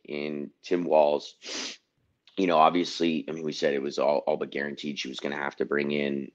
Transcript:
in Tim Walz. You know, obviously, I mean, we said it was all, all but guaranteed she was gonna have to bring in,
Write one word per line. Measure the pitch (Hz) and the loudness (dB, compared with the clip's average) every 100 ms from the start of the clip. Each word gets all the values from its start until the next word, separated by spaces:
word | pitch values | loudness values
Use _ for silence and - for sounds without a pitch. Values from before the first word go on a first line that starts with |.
| - | -10
in | 73 76 73 71 _ | -8 -6 -6 -8 _
Tim | - 87 82 | -2 -2 4
Walz. | 78 73 73 - - - - - - _ _ _ _ _ - | 4 6 2 -4 -16 -12 -10 -10 -12 _ _ _ _ _ -2
You | 92 | 2
know, | 80 | 6
obviously, | 80 87 82 - 85 80 73 | 6 6 0 0 0 0 -4
I | |
mean, | 80 | -6
we | 78 | -6
said | 73 78 71 | 0 0 0
it | |
was | 69 69 | -2 0
all, | 69 71 | 2 2
all | - 76 | 0 -2
but | 71 | -2
guaranteed | 71 73 71 76 71 | -4 -6 -6 -8 -6
she | 65 | -8
was | 65 | -6
gonna | 73 71 | -6 -4
have | 71 - | -6 -4
to | 67 | -2
bring | 71 71 | 0 0
in, | 73 71 69 67 | 0 0 -2 -6